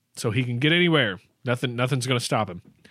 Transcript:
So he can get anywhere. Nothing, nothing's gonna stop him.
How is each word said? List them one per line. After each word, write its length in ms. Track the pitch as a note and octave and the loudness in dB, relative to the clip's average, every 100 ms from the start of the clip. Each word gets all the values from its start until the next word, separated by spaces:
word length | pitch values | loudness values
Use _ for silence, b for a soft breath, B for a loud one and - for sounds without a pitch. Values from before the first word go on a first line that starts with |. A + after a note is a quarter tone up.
| _ - | _ -6
So 160 | A#2+ | -2
he 120 | G2+ | -2
can 160 | B2 A#2+ | -2 0
get 120 | D3 | 2
anywhere. 480 | E3+ F3 D#3 A2+ F#2 _ _ | 4 4 4 2 -4 _ _
Nothing, 320 | B2 B2 B2+ A#2+ | -4 -2 -2 -2
nothing's 320 | B2+ C#3 B2 | 0 0 0
gonna 120 | A#2+ | -2
stop 300 | - B2+ G#2+ | 0 -2 -2
him. 120 | F2 - _ b | -6 -18 _ b